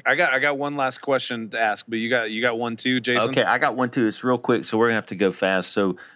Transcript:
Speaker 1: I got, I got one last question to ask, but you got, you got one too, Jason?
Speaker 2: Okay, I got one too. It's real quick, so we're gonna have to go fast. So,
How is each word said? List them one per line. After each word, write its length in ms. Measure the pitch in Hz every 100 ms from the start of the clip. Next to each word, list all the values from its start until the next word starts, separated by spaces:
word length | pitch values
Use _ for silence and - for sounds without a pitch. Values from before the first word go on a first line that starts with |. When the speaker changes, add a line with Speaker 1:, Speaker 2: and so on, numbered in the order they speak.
| 127
Speaker 1:
I 100 | 143
got, 180 | 170
I 60 | 131
got 180 | 147 139
one 180 | 143 143
last 240 | 131 -
question 500 | - 135 - 117 110
to 80 | 113
ask, 260 | 113 104 -
but 100 | 113
you 100 | 117
got, 200 | 123 110
you 120 | 110
got 160 | 123 117
one 160 | 120 117
too, 240 | 127 127
Jason? 300 | 123 123 113
Speaker 2:
Okay, 140 | 131
I 140 | 98 123
got 160 | 147 117
one 140 | 123
too. 160 | 131 110
It's 180 | - 127
real 120 | 123
quick, 280 | - 113 -
so 120 | 110
we're 100 | 117
gonna 80 | 110
have 100 | -
to 80 | 92
go 160 | 95
fast. 400 | 90 95 95 90
So, 220 | - 98 90 -